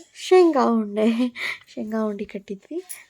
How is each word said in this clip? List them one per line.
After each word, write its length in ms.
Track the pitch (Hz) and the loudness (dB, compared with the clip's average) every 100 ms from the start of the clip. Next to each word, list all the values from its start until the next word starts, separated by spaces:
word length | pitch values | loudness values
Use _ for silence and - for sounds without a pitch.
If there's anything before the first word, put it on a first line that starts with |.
| 330 | -18
ಶೇಂಗಾ 500 | - - 370 339 277 | -16 2 6 6 4
ಉಂಡೆ. 680 | 233 233 208 202 214 226 247 240 - - _ | 2 0 -2 0 0 2 -2 -4 -10 -10 _
ಶೇಂಗಾ 340 | - 214 220 | -12 -8 -4
ಉಂಡೆ 220 | 220 202 | -4 -6
ಕಟ್ಟಿದ್ವಿ. 580 | 202 202 - 196 - 320 370 - - | -10 -12 -12 -14 -10 -12 -12 -18 -20